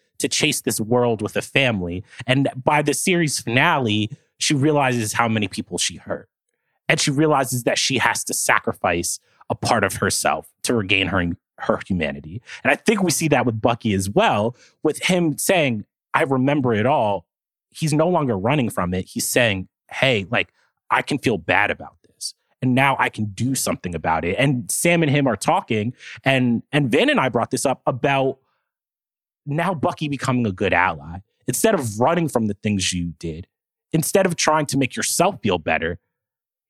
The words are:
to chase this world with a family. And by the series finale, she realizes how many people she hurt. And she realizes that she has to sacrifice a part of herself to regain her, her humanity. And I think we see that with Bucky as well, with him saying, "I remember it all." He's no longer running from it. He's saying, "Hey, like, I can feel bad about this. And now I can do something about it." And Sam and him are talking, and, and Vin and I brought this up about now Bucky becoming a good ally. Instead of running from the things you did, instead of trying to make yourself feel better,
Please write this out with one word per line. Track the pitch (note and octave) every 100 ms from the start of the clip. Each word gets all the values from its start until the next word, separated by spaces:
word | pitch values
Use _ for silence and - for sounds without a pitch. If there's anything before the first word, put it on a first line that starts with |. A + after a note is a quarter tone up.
| _ -
to | C#3
chase | - D3+ -
this | - A2+
world | G#2 B2 A#2+ A2
with | G#2 G2
a |
family. | - C3+ C3+ G#2 F2 F2+ - - -
And | C3+ C#3 C3
by | D3+ D3+
the | D3 C#3
series | - F3 D#3 -
finale, | - A#2+ E3 D#3 A#2+ G#2+ G#2+ - _ -
she | -
realizes | D3 D3 D3 C3 A#2+ G#2+
how | - A#2
many | A2 G2+
people | - - F2
she | - F#2
hurt. | - - - _ _ _ _ _ -
And | -
she | -
realizes | C#3 D#3 C#3+ C3+ B2+
that | A#2+ -
she | - B2+
has | A#2 - -
to |
sacrifice | - - A2+ - - F#2+ F2 E2+ - _ _ -
a | B2
part | - A#2+
of | G2 -
herself | G2 - - D#2 - _
to | -
regain | A#2+ F#2+ G2 F#2
her, | F#2 E2+ F2 _ -
her | - - -
humanity. | F2+ D#2 C#2+ D#2 G#2 - -
And | B2
I | D3
think | - A3
we | F3+
see | - D3+
that | C3+ A#2+
with | A2+
Bucky | A#2+ A#2 A2+
as | F#2+ F#2+
well, | C3+ A3 A2+ A2+ - - _
with | D#3 -
him | - F#3 E3 B2+
saying, | - F#3 C#3+ A2 - _ _
"I | -
remember | D#3 C3+ C3+ D3 B2+
it | G#2+ A#2
all." | D3 G#2+ F#2+ - _ _ _ _
He's | - D#3
no | D3 E3
longer | F3 C#3 G2+
running | G#2+ D3+ A2
from | - F2+ F2+
it. | -
He's | A#2 -
saying, | C3+ A#2+ F#2+ F2 _ -
"Hey, | - C3+ A2+ F#2+
like, | A2 F2+ _ _ _ -
I | B2
can | - D3
feel | C3+ G2+
bad | E2 F2+ G#2
about | - D#2 - _
this. | - - - _ _
And | B2+
now | B2+ C#3 C3
I | B2
can | - G#2
do | F#2+ B2
something | C3 - D#2+ F2
about | E2 E2 D#2+ E2+
it." | -
And | C#3 B2+ F#2+
Sam | - E3+ E3+
and | D#3
him | C#3+ C3+
are | G#2
talking, | - F3+ - A2 G#2+ - - -
and, | C3+ C3+ B2 A#2 -
and | D3+ C3+
Vin | C3 B3+
and | G#3
I | C3
brought | A#2 A2
this | C3 C#3
up | B2+ -
about | C3 C#3+ C#3 C3+ C3 _ _ _ _ _ _ _ _ _ _ D3
now | D3 E3+
Bucky | E3+ F3 - D3+
becoming | C#3 - B2+ A2+
a |
good | F#2 G2
ally. | F2 F2+ D#2 D2 F2 - _ -
Instead | B2+ A3 G3
of | A#2+ G2+
running | C3 F3 D#3+
from | A#2+ A2
the | G2
things | G#2+ G2+ F#2
you | F2+ F2 D#2+
did, | E2+ D#2 - _ _ _ _
instead | E3 D#3 G3+ F#3+
of | E3
trying | - D#3 C#3+
to | C#3
make | C3 -
yourself | - - F3+ -
feel | G#2 F2+
better, | D#2 D#2+ E2 F2+ _ _ _ _ _ _ _